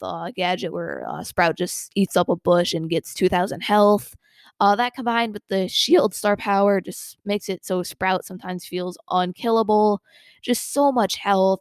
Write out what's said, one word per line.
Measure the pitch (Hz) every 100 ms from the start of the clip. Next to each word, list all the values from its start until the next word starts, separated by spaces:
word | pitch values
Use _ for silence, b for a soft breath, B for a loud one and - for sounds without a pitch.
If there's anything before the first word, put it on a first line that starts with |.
uh, | 185 170 170
a |
gadget | - 180 180 170
where, | - 170 65 58
uh, | -
Sprout | - - 170 156
just | 180 - - -
eats | 190 190
up | 180
a | 175
bush | - 175 175
and | 160 160
gets | 160 -
two | - 185
thousand | 180 190 -
health. | - 208 208 208 - - b b b -
Uh, | 202
that | 202 247
combined | 254 240 233 233
with | 208 -
the | 190 185
shield | - - 359 208 -
star | 208 208
power | 208 196 202 196
just | 185 - - - 202
makes | 202 -
it | 185 -
so | 185
Sprout | 180 - 190 185
sometimes | - 185 185 180 -
feels | 180 180 175 -
unkillable. | 180 180 - 233 226 214 214 214 202 b b b b
Just | - 240 -
so | 285 285
much | 247 196 -
health. | - 196 190 190